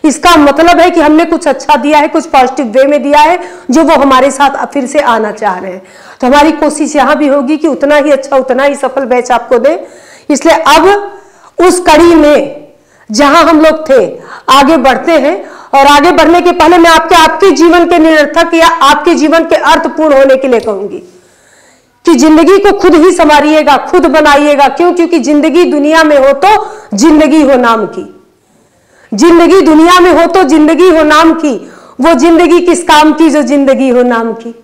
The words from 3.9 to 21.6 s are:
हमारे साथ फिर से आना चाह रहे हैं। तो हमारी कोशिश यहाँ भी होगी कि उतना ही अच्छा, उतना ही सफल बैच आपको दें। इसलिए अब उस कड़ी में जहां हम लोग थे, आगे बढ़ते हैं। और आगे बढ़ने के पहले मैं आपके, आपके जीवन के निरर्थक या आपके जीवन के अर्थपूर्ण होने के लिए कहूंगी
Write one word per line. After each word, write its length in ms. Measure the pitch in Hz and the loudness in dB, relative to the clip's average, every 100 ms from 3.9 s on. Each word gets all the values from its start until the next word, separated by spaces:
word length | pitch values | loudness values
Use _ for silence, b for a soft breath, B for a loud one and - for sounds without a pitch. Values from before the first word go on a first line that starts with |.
| 294 | 0
हमारे 360 | 277 254 277 | 2 2 0
साथ 340 | 269 277 - 247 | 0 -2 -2 -8
फिर 180 | 285 247 | -8 -4
से 120 | 302 | -4
आना 300 | 247 226 214 | -2 -2 -4
चाह 240 | 208 214 185 | -6 -6 -6
रहे 140 | 190 | -10
हैं। 100 | 185 B B B B | -14 B B B B
तो 60 | 247 | 0
हमारी 240 | 285 311 | 2 0
कोशिश 420 | 311 302 302 285 294 | 0 -4 -4 -4 -2
यहाँ 220 | 262 294 | -2 -2
भी 100 | 294 | -2
होगी 300 | 277 247 311 | -2 -2 -4
कि 100 | 320 | -4
उतना 280 | 247 285 294 | -2 0 0
ही 160 | 294 | 0
अच्छा, 240 | 269 - 269 | -2 0 -4
उतना 260 | 262 254 | -2 -2
ही 120 | 285 269 | -2 -4
सफल 280 | 254 262 254 | -6 -6 -4
बैच 260 | 247 240 | -4 -2
आपको 260 | 240 233 240 | -4 -2 0
दें। 180 | 262 339 B B B B - | 0 -2 B B B B -6
इसलिए 260 | 294 330 311 | -2 0 0
अब 600 | 277 311 349 403 - B B B B - | 0 2 2 0 -4 B B B B -2
उस 200 | 359 - | 0 0
कड़ी 340 | - 302 339 330 | 0 2 4 4
में 520 | 294 294 - - - _ b b b | 2 0 -2 -12 -20 _ b b b
जहां 340 | 214 285 320 311 | -2 0 2 2
हम 140 | 311 | 2
लोग 180 | 311 311 - | 0 -2 0
थे, 160 | 262 180 - B B - | 0 0 -8 B B -2
आगे 260 | 269 262 320 | 0 2 0
बढ़ते 340 | 262 240 - | 0 -2 -2
हैं। 200 | 320 277 370 B B B | -2 -2 -4 B B B
और 160 | 269 285 | 0 2
आगे 240 | 285 269 | 2 2
बढ़ने 280 | 302 302 349 | 2 2 2
के 100 | 349 | 0
पहले 260 | 349 330 349 | 0 2 4
मैं 120 | 330 | 4
आपके, 260 | 320 - 320 | 2 0 0
आपके 340 | 320 - 392 | 0 2 0
जीवन 360 | 277 339 349 339 | 2 2 2 0
के 100 | 349 | 0
निरर्थक 540 | 320 311 294 330 339 | 2 0 0 -2 -2
या 140 | 330 330 | 0 0
आपके 460 | 330 277 294 339 285 | 0 0 0 0 0
जीवन 300 | 294 330 320 | 0 0 0
के 100 | 311 | -2
अर्थपूर्ण 640 | 277 320 320 302 311 269 | 0 -2 -2 -4 0 2
होने 180 | 269 262 | 2 0
के 120 | 269 | 0
लिए 120 | 233 | -2
कहूंगी 400 | 226 196 202 - - b b b b b | -4 -8 -10 -14 -18 b b b b b